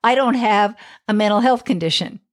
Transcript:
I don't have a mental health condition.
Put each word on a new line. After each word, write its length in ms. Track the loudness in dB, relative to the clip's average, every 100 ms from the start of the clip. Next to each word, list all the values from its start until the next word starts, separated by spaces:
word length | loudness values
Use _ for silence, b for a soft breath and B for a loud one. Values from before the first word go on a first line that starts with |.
I 100 | 2
don't 200 | 2 0
have 420 | 0 2 2 0 -4 B B -4
a 60 |
mental 260 | 0 2 2
health 240 | 2 0
condition. 560 | -2 -4 -2 -4 -6 -12 _